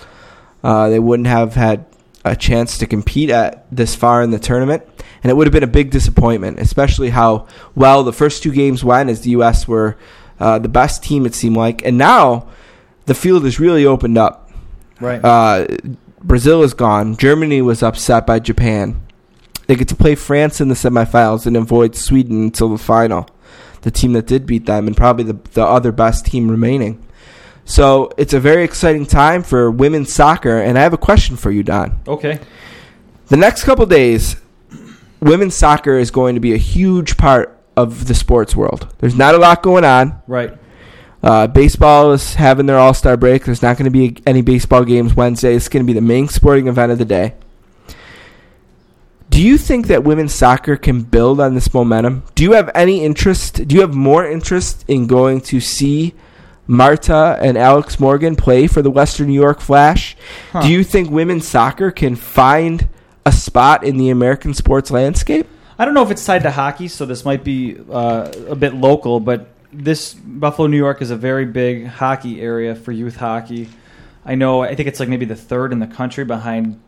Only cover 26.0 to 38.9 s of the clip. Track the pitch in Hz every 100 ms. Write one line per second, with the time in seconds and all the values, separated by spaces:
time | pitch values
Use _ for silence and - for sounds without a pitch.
26 | 113 110 - 127 113 113 117 135 107 113
27 | - - - - - _ - - 139 135
28 | 123 - 143 139 139 165 165 - 175 156
29 | 139 156 147 175 175 127 120 117 143 156
30 | 135 - 151 170 127 113 107 123 160 170
31 | - 214 - 127 104 101 101 101 - -
32 | - 151 147 151 - - - - - _
33 | _ _ - 143 202 - - 262 208 160
34 | 123 113 - - _ _ _ - - -
35 | _ - 147 175 196 - 151 147 143 131
36 | 120 131 127 120 117 113 - 175 190 180
37 | 151 - 147 127 - _ _ - 120 117
38 | 127 120 - 120 104 - - - -